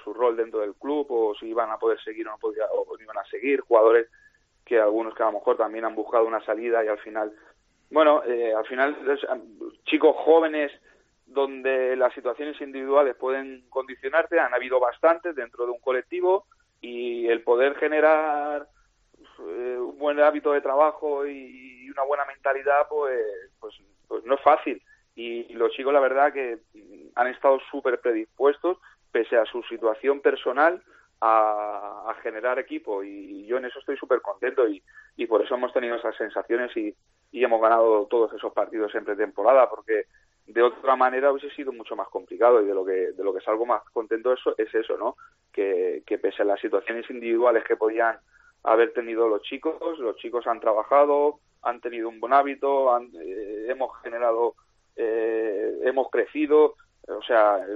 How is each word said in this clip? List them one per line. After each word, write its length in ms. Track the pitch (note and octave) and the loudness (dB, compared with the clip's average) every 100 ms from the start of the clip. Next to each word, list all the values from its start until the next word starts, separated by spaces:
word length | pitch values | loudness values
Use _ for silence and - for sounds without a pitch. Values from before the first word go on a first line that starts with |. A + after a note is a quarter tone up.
su 80 | G#2+ | -12
rol 240 | G#2+ B2 A#2 | -2 0 0
dentro 240 | A2+ A2 | -4 -4
del 140 | G#2 | -6
club, 320 | - C3+ D3 C#3+ | -6 -6 -4 -2
o 260 | A#2 A2 | -2 -2
si 120 | G#2 A2+ | -4 -6
iban 240 | A2+ A2 | -4 -4
a 80 | A2 | -2
poder 200 | A2+ G#2+ | -2 -2
seguir 260 | A2 A2 A2 | -6 -12 -12
o 40 | |
no 60 | G#2+ | -8
podía, 280 | A2+ G#2+ G#2 | -6 -4 -4
o 280 | G2+ G2 | -4 -4
no 80 | - | -10
iban 140 | A2 G#2+ | -12 -12
a 80 | - | -10
seguir, 320 | G2+ C3 C3+ | -6 -2 -2
jugadores 460 | - A2+ A2 A#2 A#2 _ _ _ _ _ _ | 4 6 8 6 2 _ _ _ _ _ _
que 120 | A#2 | 2
algunos 360 | G#2+ A2 A2+ | 4 2 -4
que 80 | - | -2
a 40 | A2+ | -2
lo 60 | |
mejor 240 | G#2 B2+ A#2 | 0 0 0
también 300 | A2 A2 A2+ | -2 -2 -6
han 80 | |
buscado 320 | A2 G#2 A#2+ A2+ | -6 0 2 2
una 180 | A2 | 0
salida 400 | A2 G#2+ A#2+ A#2 | -4 -4 0 0
y 40 | G#2+ | 0
al 100 | G#2 | -4
final, 340 | A2 G#2+ G#2+ - _ _ _ _ _ | -6 -6 -6 -8 _ _ _ _ _
bueno, 320 | D3 D#3 D3+ | 2 4 4
eh, 280 | A#2+ A#2+ A#2 | 2 -2 0
al 120 | G#2+ G#2+ | -2 -2
final, 300 | B2+ C#3+ D3+ C3 | -2 -2 -2 -4
es, 100 | C#3 - B2+ - - - - - | -4 -4 -8 -10 -16 -16 -12 -4
chicos 280 | D3+ D3+ C3 | 4 4 4
jóvenes 520 | - E3 D#3+ D3+ C#3+ - _ _ _ _ _ | 4 4 4 -2 -4 -8 _ _ _ _ _
donde 720 | C3+ C3+ C3+ C3 C3 B2+ C3 | -2 -2 -2 -2 0 0 2
las 160 | - | 0
situaciones 480 | C#3+ - A#2+ D3 C#3+ | 0 -6 -6 -8 -10
individuales 560 | C#3 C3+ C3+ C#3 C#3 - | -12 -8 2 4 4 0
pueden 480 | C3 C3+ C3+ B2+ _ | -4 -4 -6 -14 _
condicionarte, 680 | C3 C3 B2 C3+ D#3 D#3+ E3+ | -8 -8 -10 -2 0 0 0
han 140 | C3 | 0
habido 260 | B2 B2+ B2+ | -2 0 0
bastantes 560 | B2 - D#3+ E3+ F3 | 0 2 2 2 -2
dentro 300 | C#3+ - - | -8 -8 -6
de 80 | A#2+ | -6
un 80 | A#2+ | -4
colectivo 680 | C3 B2+ - F3+ F3+ G3 - _ _ _ | -2 -4 -4 -2 0 0 -2 _ _ _
y 460 | A#2+ A#2+ A#2+ A#2+ A#2 | -14 -8 -6 -4 0
el 160 | A2+ | 0
poder 320 | A#2+ A#2+ C#3 C#3 | 2 2 2 0
generar, 920 | D3+ D3+ D3+ D#3 D#3 D3 D3 D3 C#3+ _ _ _ _ _ _ - | 0 2 4 4 2 -4 -4 -6 -10 _ _ _ _ _ _ -16
eh, 400 | E2+ G2 B2 B2 | -12 -8 -6 -6
un 200 | A#2+ C#3+ | -8 -4
buen 220 | D3 D3 | -2 4
hábito 320 | D3 D3 D3+ | 4 4 0
de 80 | C#3+ | 0
trabajo 680 | C#3 C3+ D3+ D3+ D3+ C#3 C#3+ | 0 2 2 2 -4 -4 -6
y, 580 | C#3 B2+ B2+ C3 B2 | -8 -16 -20 -20 -20
y 60 | C3 | -14
una 140 | C#3 | -6
buena 220 | C3+ C#3+ C#3 | -2 -2 -4
mentalidad, 600 | C3+ C#3 C3+ C#3 C#3+ D3 | -4 -2 0 2 2 2
pues, 300 | D3+ C#3 B2 G#2+ F#2+ G2 _ | -2 -2 -2 -4 -6 -16 _
pues, 160 | G#2+ - _ _ _ | -20 -20 _ _ _
pues 180 | A2+ A2+ | -10 -2
no 80 | |
es 80 | C#3 | 2
fácil. 400 | - D#3 D3+ G#2+ - _ _ | 4 4 2 -8 -12 _ _
Y, 320 | - A#2 A#2 - | -14 -10 -8 -10
y 40 | |
los 180 | A2+ A2+ | -2 0
chicos, 200 | A#2+ C3 | 0 2
la 80 | C#3+ | 4
verdad, 320 | C3 C3+ C#3+ | 4 4 2
que 240 | C#3+ B2 A2+ _ G#2+ F#2 G2+ D2+ | 0 -6 -8 _ -20 -20 -20 -10
han 140 | - B2+ | -4 -4
estado 300 | - C#3 C3+ - | 2 2 2 0
súper 300 | C#3 C3+ A#2+ | -4 -2 0
predispuestos, 800 | B2 A2+ A2 - C#3 D3 F3 F#3 _ _ _ | 0 -2 -4 0 0 2 -2 -4 _ _ _
pese 260 | A#2+ A2 A#2+ | -4 0 0
a 100 | G#2+ | 0
su 160 | A#2+ | -4
situación 580 | - A#2 A2+ A2 C3+ C#3 | -10 -4 -2 0 0 2
personal, 640 | D3 C3+ C3+ C3 D#3+ F#3 _ _ _ _ | 0 0 -2 2 2 2 _ _ _ _
a, 880 | A2+ A2+ A2 G#2+ G#2+ G2+ G2+ G2+ G#2+ | 4 4 4 0 -4 -8 -10 -10 -10
a 40 | - | -8
generar 360 | A#2+ A2 B2 B2+ | -8 -4 -2 -2
equipo. 440 | - D3+ A2 G2 | -4 -10 -6 -6
Y, 40 | G2+ G2+ G2+ G2 | -6 -12 -14 -14
y 40 | G#2 | -6
yo 100 | B2 | -4
en 100 | B2 | -4
eso 120 | C3+ | -10
estoy 180 | - C3+ | -10 -10
súper 240 | - A#2+ | -2 -2
contento 480 | G2+ - B2 C3 A2+ | -2 -6 -4 0 0
y, 140 | G2 _ - - - | -2 _ -20 -20 -10
y 100 | A2+ | 0
por 160 | G#2 | 0
eso 120 | - | 0
hemos 180 | B2 B2 | -2 -2
tenido 240 | C3+ A#2+ A#2 | -2 -4 -4
esas 200 | A2+ - | -6 -6
sensaciones 600 | G#2+ G2 - A#2 G#3 - | -6 -6 -2 -2 -2 -6
y, 180 | G#2+ - _ _ _ | -6 -8 _ _ _
y 140 | C3 | -2
hemos 180 | A#2+ A2+ | 2 4
ganado 440 | A2 A#2 A2+ G#2+ G2+ | 4 6 6 4 2
todos 240 | A#2 A2 | 0 0
esos 180 | - A2 | -2 -6
partidos 420 | - G2+ A2 G#2 | -4 -4 -4 -4
en 100 | A2 | -4
pretemporada, 640 | G#2 G2+ G2+ - G#2+ C3+ A#2+ | -6 -4 -4 0 4 6 4
porque 360 | G#2+ - G#2+ - _ _ _ | 0 -4 -4 -4 _ _ _
de 160 | - A2+ | -6 2
otra 360 | B2 - C3+ C3 | 2 2 0 2
manera 340 | B2+ B2+ C#3 | 2 2 2
hubiese 240 | C#3 - | 0 -4
sido 180 | - C3 | -10 -10
mucho 220 | A#2+ - | -10 -10
más 140 | G#2+ G2 | -10 -8
complicado 520 | G2 F2+ F2+ A#2 A#2+ | -8 -10 2 4 6
y 60 | G2+ | 4
de 80 | |
lo 100 | F#2+ | 0
que, 280 | F#2+ F#2 F2+ | -2 -2 -2
de 100 | E2+ | -4
lo 100 | G2 | -4
que 80 | F#2+ | -4
salgo 220 | - A2 | -4 -2
más 180 | A#2+ G#2+ - | 0 -2 -4
contento 400 | A#2+ G#2+ A2+ B2 | -8 -4 -4 0
eso, 220 | B2+ D#3 - | -2 -2 -4
es 160 | A2 | -2
eso, 220 | A2+ A2+ - | -4 -4 -4
¿no? 200 | A2+ - - _ _ | -6 -8 -16 _ _
Que, 500 | - G2 F2+ F2+ C2 | -4 -2 0 -2 -4
que 140 | - G#2 | -6 -4
pese 240 | G2+ - | -4 -2
a 40 | G2+ | -2
las 140 | G2+ | -2
situaciones 480 | A2 G2+ A2+ A#2 A#2 | -2 -2 -2 -8 -10
individuales 520 | B2 A#2 A2+ B2 A2+ | -10 -2 2 4 2
que 140 | - A2+ | 0 0
podían 400 | A2 A2+ A2+ A2+ _ _ _ _ | 0 0 -2 -2 _ _ _ _
haber 280 | - A2+ A2+ | 2 4 4
tenido 360 | B2 A#2 A2+ A2+ | 0 -4 0 0
los 140 | G#2 | 0
chicos, 580 | - C3+ D#3+ - E3+ D#3 | -4 -8 -6 -6 -8 -6
los 160 | A2+ - | -6 -8
chicos 300 | A#2 A#2+ A#2+ | -8 -6 -4
han 100 | A2+ | -2
trabajado, 800 | A2+ G#2+ G#2+ C#3+ D3 C#3+ D3 D3 _ _ | 0 0 4 4 6 4 2 -2 _ _
han 180 | B2 A#2+ | -6 -6
tenido 280 | B2 A#2 A2+ | -8 -6 -8
un 100 | A2 | -8
buen 140 | A#2 | 2
hábito, 600 | C#3 C#3 C3+ C#3 C#3 C3 | 2 2 -2 0 2 2
han, 200 | A#2+ A#2+ | 0 -2
eh, 520 | E2+ D#2+ G2 G2+ G#2+ A2+ | -12 -12 -10 -10 -8 -8
hemos 280 | C3 B2 - | -6 -6 -8
generado, 540 | B2 A#2 A#2+ A2+ A#2 - _ _ _ - | -12 -2 0 2 0 -4 _ _ _ -6
eh, 800 | A#2 A2+ A2+ A2+ A2 G2 A2 - | -2 0 -2 -2 -2 -2 -4 -2
hemos 260 | B2+ C3 B2 | -2 0 0
crecido, 640 | B2 G2+ D3 D3 D3+ D3 - _ _ - | -2 -2 -4 2 4 4 2 _ _ -12
o 140 | G#2 | -10
sea, 360 | - A#2 G#2 G2 F#2 | 0 4 4 2 -2